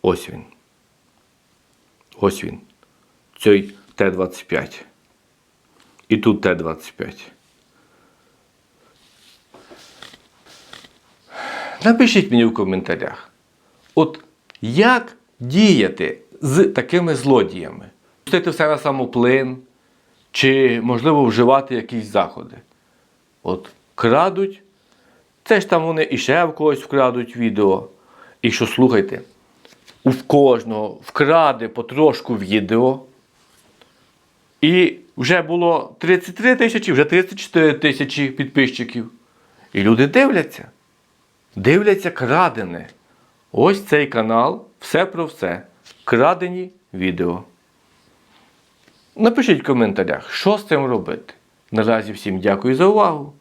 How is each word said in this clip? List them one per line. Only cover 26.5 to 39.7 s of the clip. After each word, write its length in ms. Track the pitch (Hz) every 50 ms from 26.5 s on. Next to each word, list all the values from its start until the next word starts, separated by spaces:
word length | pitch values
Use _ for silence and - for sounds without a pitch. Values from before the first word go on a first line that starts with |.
| 156
когось 280 | - 151 151 143 131
вкрадуть 540 | - - - 139 131 127 120 123 120 117 -
відео. 520 | 120 120 113 98 104 104 98 95 - - - - _ _ _ _ _ - - _ _
І 80 | - 120
що, 160 | 107 - 117
слухайте, 540 | 107 - - 127 127 120 104 95 - - - - _ _ _ _ _ _ _ _ - - _ _ - - _ _
у 60 | 131
в 120 | 131 131
кожного 680 | - _ 143 147 143 135 123 113 110 117 110 107 107 107 - - -
вкраде 640 | - - - 147 139 160 165 160 143 131 113 113 107
потрошку 680 | - - 117 - 127 139 156 151 123 - - - 120
відео. 640 | 107 98 90 104 110 98 95 110 117 123 127 131 131 - - _ _ _ _ _ _ _ _ _ _ _ _ _ _ _ _ _ _ _ _ _ _ _ _ _ _ _ _ _ _
І 360 | - 151 175 185 180 - - - - _ _
вже 260 | - 123 123 180 180
було 540 | 160 156 170 175 175 170 165 147 - - - _
тридцять 360 | - 165 185 180 180 - 175
три 220 | - 214 254 254
тисячі, 360 | 254 247 226 226 226 220 202
вже 120 | 170 131 147
тридцять 360 | 143 175 180 185 185 190 196
чотири 320 | - - - 170 160 156
тисячі 560 | 143 - - 151 135 139 147 131 - 143 143 135
підписчиків. 840 | 131 - 143 - - 151 135 131 131 - 123 113 - 120 113 117 _ _ _ _ _ _ _ _ _ _ _ _